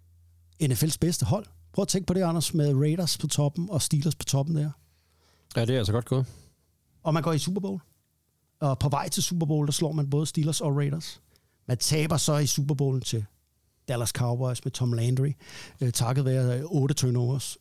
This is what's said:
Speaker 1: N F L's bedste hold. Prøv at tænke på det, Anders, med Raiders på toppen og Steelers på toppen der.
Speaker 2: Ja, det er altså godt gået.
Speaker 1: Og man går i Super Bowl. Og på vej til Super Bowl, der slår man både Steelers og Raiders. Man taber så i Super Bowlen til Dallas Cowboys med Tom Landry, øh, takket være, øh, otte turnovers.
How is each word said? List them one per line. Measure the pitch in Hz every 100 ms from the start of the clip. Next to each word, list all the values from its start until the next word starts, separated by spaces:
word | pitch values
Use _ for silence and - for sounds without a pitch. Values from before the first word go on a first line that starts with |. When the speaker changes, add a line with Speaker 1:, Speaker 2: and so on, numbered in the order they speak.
| _ _ _ _ _ -
Speaker 1:
N | 147 117
F |
L's | 156 -
bedste | 160 175 120
hold. | 208 - - -
Prøv | -
at | 196
tænke | 196 185
på |
det, | 185
Anders, | 175 165 -
med | 160 147
Raiders | 135 151 170 165 -
på | 151
toppen | - 147 160 180
og | 160
Steelers | - 151 156
på | -
toppen | - 139 143 160
der. | 151 - _ _ _ _ _ _ _ -
Speaker 2:
Ja, |
det | 117
er | 131
altså | 107
godt | 113
gået. | - 131 127 - - _ _ _ _ _
Speaker 1:
Og | 170
man | 156
går | 156
i | 156
Super | - 196
Bowl. | 196 190 - _ _ _ _ _ _ _
Og | 143 131
på | 143
vej | 139 247
til | -
Super | - 175 156
Bowl, | 156 147
der |
slår | 143 156
man | 156 139
både | 147 156
Steelers | - 147 131
og | 156 139
Raiders. | 143 156 - - _ _ _ _ -
Man | 123
taber | - 156 156 160
så | - 147
i | 135
Super | - 139
Bowlen | 143 139 131
til | - 113 104 _ _ _ _ _ -
Dallas | 120 117
Cowboys | - 123 120 127 120
med | 135
Tom | - 127
Landry, | 117 117 131 139 135 - - - -
øh, | 127
takket | - 117 127
være, | 131 131 123 123
øh, |
otte | 156 151 135
turnovers. | 147 127 123 123 135 - -